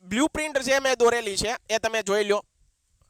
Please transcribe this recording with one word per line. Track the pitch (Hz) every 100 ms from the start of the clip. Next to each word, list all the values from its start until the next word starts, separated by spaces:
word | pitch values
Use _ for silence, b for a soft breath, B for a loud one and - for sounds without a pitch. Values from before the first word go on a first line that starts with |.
બ્લુપ્રિન્ટ | 180 214 302 302 311 269
જે | 254 269
મેં | 269 247
દોરેલી | 233 233 220 196
છે | 202 254 -
એ | 220
તમે | 220 220
જોઈ | 196 202
લો, | 208 202 - _ _ _ _ _ _